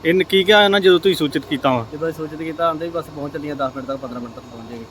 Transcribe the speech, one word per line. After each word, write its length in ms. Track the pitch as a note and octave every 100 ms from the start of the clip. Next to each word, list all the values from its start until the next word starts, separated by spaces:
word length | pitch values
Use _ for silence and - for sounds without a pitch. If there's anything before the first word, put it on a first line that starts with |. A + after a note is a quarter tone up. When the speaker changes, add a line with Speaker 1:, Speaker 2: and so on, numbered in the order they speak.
Speaker 1:
ਇਹਨੇ 200 | D#3+ F#3
ਕੀ 200 | F3+ F#3+
ਕਿਹਾ 200 | F#3 G#3
ਇਹਨਾਂ 160 | G3+ G3+
ਜਦੋਂ 200 | F#3 F3+
ਤੁਸੀਂ 160 | G3 E3
ਸੂਚਿਤ 300 | D3 C#3+ -
ਕੀਤਾ 240 | C3+ C3+
ਵਾ? 160 | B2 A2
Speaker 2:
ਜਦੋਂ 160 | D3+ E3
ਅਸੀਂ 80 | D#3
ਸੂਚਿਤ 220 | D#3 D#3
ਕੀਤਾ, 300 | D#3+ D#3+ E3
ਆਂਦੇ 160 | D#3
ਵੀ 60 | E3+
ਬਸ 140 | E3
ਪਹੁੰਚ 280 | D#3 D3+ C#3+
ਚੱਲੀਆਂ, 240 | D3+ D3 C#3
ਦਸ 200 | C3+ C3+
ਮਿੰਟ 120 | B2+
ਤੱਕ, 100 | C3+
ਪੰਦਰਾਂ 220 | C3 B2
ਮਿੰਟ 140 | A#2+
ਤੱਕ 100 | A2+ B2
ਪਹੁੰਚ 160 | A#2 A2+
ਜਾਏਗੀ। 160 | A#2 A2